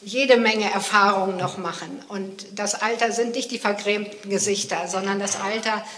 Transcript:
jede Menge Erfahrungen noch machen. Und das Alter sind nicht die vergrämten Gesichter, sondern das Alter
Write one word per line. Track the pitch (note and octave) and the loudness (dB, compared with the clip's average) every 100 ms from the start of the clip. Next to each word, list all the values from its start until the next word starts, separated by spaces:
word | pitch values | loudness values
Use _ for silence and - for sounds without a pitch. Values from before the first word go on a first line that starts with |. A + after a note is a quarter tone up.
jede | G#3 A#3+ C4+ A#3+ | -4 -2 6 6
Menge | A3+ A3 G#3 | 6 2 2
Erfahrungen | G3 - G#3+ G3+ G3 F#3+ F3+ | 0 2 6 6 4 2 0
noch | F3+ - | -4 -4
machen. | F3 E3 E3 F#3 - | -6 -6 -10 -12 -10
Und | G3+ F#3+ G3 - | -8 -8 -10 -14
das | G3+ G3+ - | -6 -4 -2
Alter | G#3+ A3+ A#3 | -2 2 0
sind | G3+ A#3 A#3+ | 2 0 -2
nicht | - | -4
die | A3+ | -2
vergrämten | G#3+ G3+ G3+ G#3 G#3 - G3+ | 0 0 0 0 -2 -10 -4
Gesichter, | G3 G#3 G3+ - E3+ F3 | -2 0 0 -2 -4 -2
sondern | F#3+ G3 G3 | -2 0 -2
das | G3 - | -2 -2
Alter | G3 A3 A3 G#3+ A3 | -2 -2 -2 -2 -4